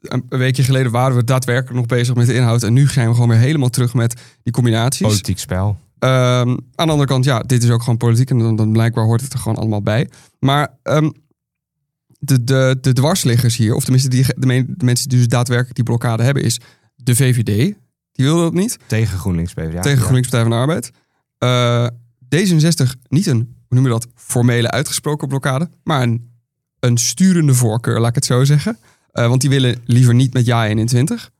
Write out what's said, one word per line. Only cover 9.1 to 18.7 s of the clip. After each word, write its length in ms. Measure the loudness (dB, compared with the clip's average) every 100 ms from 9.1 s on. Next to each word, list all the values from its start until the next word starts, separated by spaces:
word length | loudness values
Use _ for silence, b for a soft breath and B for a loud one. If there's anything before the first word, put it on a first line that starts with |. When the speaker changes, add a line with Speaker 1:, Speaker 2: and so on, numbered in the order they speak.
| 0
Speaker 1:
het 120 | -2
er 60 | -6
gewoon 180 | -6 -4
allemaal 240 | -2 -2
bij. 280 | -2 -2 -2 B B _
Maar, 380 | -2 0 -4 _
ehm, 260 | -2 0 0 -6 _ _ _ _ _ _ _ _ _ _
de, 240 | 0 0
de, 340 | 2 2 2 0
de 120 | 0
dwarsliggers 640 | 2 2 0 0 0 0 0
hier, 180 | 0 0
of 80 |
tenminste 260 | 0 0 2
die, 160 | 0 0 0
de 100 | 0
men-, 280 | 0 -2 -2
de 80 | -2
mensen 240 | 0 0
die 80 | 0
dus 100 | 2
daadwerkelijk 480 | 0 0 -2 -2 -4
die 80 |
blokkade 400 | -2 -2 -2 0
hebben, 200 | 0 0
is 160 | -2 -6 b b b _
de 200 | -2 2
V 200 | 2 0
V 60 |
D. 40 | 0 0 -2 -4 _ _ _
Die 160 | -2 0
wilde 140 | 2
dat 120 | 0
niet. 240 | -2 -4